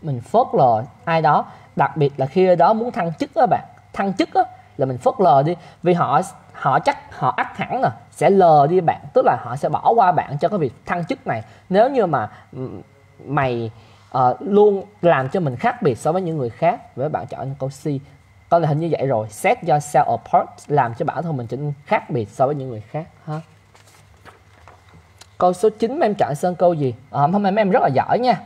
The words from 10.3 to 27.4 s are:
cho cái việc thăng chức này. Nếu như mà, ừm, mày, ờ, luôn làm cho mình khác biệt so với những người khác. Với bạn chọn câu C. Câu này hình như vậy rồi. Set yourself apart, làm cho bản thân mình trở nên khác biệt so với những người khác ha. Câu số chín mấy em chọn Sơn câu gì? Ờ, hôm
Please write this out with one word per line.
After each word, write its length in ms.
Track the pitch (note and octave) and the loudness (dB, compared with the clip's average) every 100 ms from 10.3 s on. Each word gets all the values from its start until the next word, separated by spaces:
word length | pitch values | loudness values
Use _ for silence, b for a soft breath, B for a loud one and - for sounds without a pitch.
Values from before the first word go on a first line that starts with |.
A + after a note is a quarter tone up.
| D3 | -4
cho 120 | E3+ | -2
cái 100 | G3+ | -2
việc 140 | C#3+ - - | -4 -6 -8
thăng 200 | F3+ E3+ | -6 -4
chức 220 | C4+ - | -8 -6
này. 160 | A#2 - b b | -8 -8 b b
Nếu 200 | F#3 B3 | 2 2
như 160 | C#4 F#3+ | 2 0
mà, 240 | C#3 G#2+ B B | 0 -4 B B
ừm, 300 | C3 B2+ G2+ - _ _ _ - | -12 -12 -12 -18 _ _ _ -6
mày, 460 | C#3 C3 A#2+ A#2 b b b b | -2 -2 -2 -6 b b b b
ờ, 260 | B2+ B2+ B2 | 0 0 0
luôn 440 | - G3+ G#3 G3 F3 _ | 0 4 4 4 -6 _
làm 280 | F3 D3 C3+ | 2 2 0
cho 100 | F#3+ | -2
mình 160 | D#3 A#2+ | -4 -2
khác 260 | A#3 A#3+ | -4 0
biệt 160 | E3+ A2+ | -2 0
so 140 | D3+ | -2
với 100 | F3 | -2
những 160 | F3+ D#3+ | -4 -4
người 120 | A#2+ | -6
khác. 460 | - E3 G#3+ - - | -2 -2 -2 -8 -8
Với 140 | C#3+ | -6
bạn 180 | D3 - | -6 -8
chọn 280 | - C3 C#3 | -10 -10 -8
câu 100 | C3 | -8
C. 180 | - D#3+ C3+ b b _ _ _ | -8 -6 -6 b b _ _ _
Câu 80 | E3+ | 0
này 80 | D#3 | 2
hình 120 | D3 | -2
như 100 | E3 | -2
vậy 160 | D3 C3+ | -2 0
rồi. 200 | A#2+ G#2+ | -2 -4
Set 340 | - F#3 B3 | -4 -2 0
yourself 540 | E3+ D3 C#3+ D#3+ C#3+ A#2 | 0 -2 0 0 0 -2
apart, 320 | - F3+ - - - | 0 0 0 -10 -2
làm 260 | C#3+ A#2+ | -2 0
cho 120 | A#2 D#3+ | -4 -6
bản 180 | - | -4
thân 140 | E3 C#3+ | -6 -6
mình 100 | A#2 | -6
trở 100 | B2 | -8
nên 160 | D3 C#3+ - | -8 -8 -4
khác 240 | G#3+ - | -4 -2
biệt 200 | C#3+ G#2 | -6 -6
so 160 | - C3+ | -2 -2
với 100 | D3 | -2
những 140 | C3 | -8
người 120 | A2 | -12
khác 260 | - D3+ - _ - | -12 -12 -12 _ -12
ha. 160 | D#3 - _ _ _ _ _ _ _ - - _ _ - - _ - _ _ - _ | -12 -12 _ _ _ _ _ _ _ -20 -20 _ _ -20 -20 _ -20 _ _ -20 _
Câu 160 | F3+ | 0
số 160 | F3+ A3 G#3+ | 2 -2 0
chín 200 | A3+ D4 | -4 0
mấy 100 | B3 | -2
em 60 | G3+ | 0
chọn 200 | A2+ C#3+ | -4 -2
Sơn 200 | F3+ F3+ | -4 2
câu 180 | F3 | 2
gì? 220 | E3+ C3+ A2+ - | 2 -2 -4 -10
Ờ, 180 | B2+ C#3+ | -2 0
hôm 160 | G3+ | 2